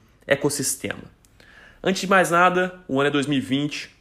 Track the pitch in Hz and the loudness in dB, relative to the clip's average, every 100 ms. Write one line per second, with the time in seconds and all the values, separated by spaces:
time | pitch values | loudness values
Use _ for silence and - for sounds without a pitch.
0 | _ _ - 139 147 139 135 - 101 - | _ _ -2 0 0 -2 -4 -4 -8 -10
1 | - _ _ _ - - - - - 190 | -14 _ _ _ -20 -20 -20 -6 -4 -4
2 | 185 196 165 170 180 180 185 - - 135 | 2 2 4 4 4 4 -2 -6 -4 0
3 | 143 147 139 143 110 135 147 - - _ | 2 2 0 -2 0 -2 -2 -6 -14 _